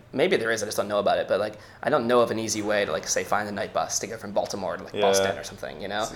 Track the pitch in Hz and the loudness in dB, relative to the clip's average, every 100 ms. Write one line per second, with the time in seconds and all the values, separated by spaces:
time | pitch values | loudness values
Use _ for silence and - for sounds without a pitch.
0 | - 123 175 147 113 113 104 - 101 104 | -10 0 4 4 2 0 -2 -2 0 2
1 | 98 87 - 98 107 - - - 120 143 | 4 2 4 2 0 -6 -18 -6 0 2
2 | 117 123 113 110 110 107 104 104 98 85 | 4 4 4 2 -2 -2 0 2 2 -2
3 | - - 92 101 104 101 95 - 80 - | -2 -2 0 -2 -2 -6 -4 -2 -2 -4
4 | 101 110 101 101 - 104 90 87 85 101 | -4 -8 -4 -2 -2 -4 -6 -6 -6 0
5 | 98 98 98 98 - 98 67 71 95 104 | 2 4 2 -2 -8 -10 -12 -10 -8 -4
6 | 110 | -4